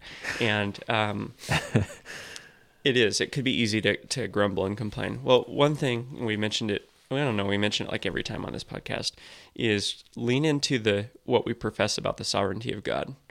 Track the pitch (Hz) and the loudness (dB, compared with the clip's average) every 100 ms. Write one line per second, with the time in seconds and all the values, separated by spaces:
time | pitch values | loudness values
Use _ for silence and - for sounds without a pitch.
0 | - - - - 113 104 101 - - 110 | -14 -12 -6 -2 2 2 0 -4 -2 0
1 | 104 104 107 - - 156 - 110 - - | 0 -2 -6 -8 -4 -2 2 0 0 -6
2 | - - - - - - _ _ 139 123 | -16 -14 -14 -16 -18 -20 _ _ 2 4
3 | 104 - - 143 127 110 110 107 101 - | 4 2 0 0 0 2 2 2 2 0
4 | - 131 101 104 101 95 95 107 104 - | -2 -6 -2 0 2 2 -2 -2 -6 -4
5 | 98 120 135 123 - - 147 147 139 120 | -6 -2 4 4 4 2 2 2 0 -2
6 | 127 - 117 107 107 - 110 98 - _ | -4 -6 -2 0 -2 -2 -2 -4 -6 _
7 | - 135 139 104 98 101 104 - - 104 | -6 -2 0 0 2 2 2 0 -2 -4
8 | 92 - - 107 - - - - - 107 | -2 -4 -4 -6 -6 -8 -8 -10 -6 -4
9 | - - - - - - 113 101 - - | -4 -8 -14 -20 -14 -2 2 2 0 -6
10 | - 120 117 127 156 143 - 127 107 101 | -12 -4 0 2 2 2 0 0 2 2
11 | 113 - - 120 - 113 107 - 104 - | 0 -8 2 2 2 -2 -2 0 0 0
12 | - - 107 104 98 101 117 104 - 58 | -2 -2 0 0 0 -2 -4 -4 -2 -2
13 | - 139 - | -4 -10 -20